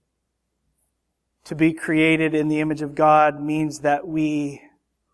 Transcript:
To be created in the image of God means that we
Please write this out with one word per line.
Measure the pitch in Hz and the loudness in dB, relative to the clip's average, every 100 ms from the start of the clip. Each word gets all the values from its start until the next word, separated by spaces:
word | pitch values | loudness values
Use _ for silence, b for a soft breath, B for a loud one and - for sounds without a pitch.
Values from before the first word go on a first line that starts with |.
| _ _ _ _ _ _ _ _ _ _ _ _ _ _ - | _ _ _ _ _ _ _ _ _ _ _ _ _ _ -14
To | 156 | 0
be | 160 | 0
created | 160 - 156 160 160 160 156 | 0 -2 2 2 2 2 0
in | 151 | 0
the | 151 | 0
image | 156 151 | -2 -4
of | 151 | -6
God | 143 156 151 151 143 | 0 4 6 4 0
means | 147 151 156 139 | -4 -4 -4 -4
that | 147 143 180 | -2 -2 -2
we | 156 156 151 143 139 - _ _ _ _ | -4 -2 -2 -4 -8 -18 _ _ _ _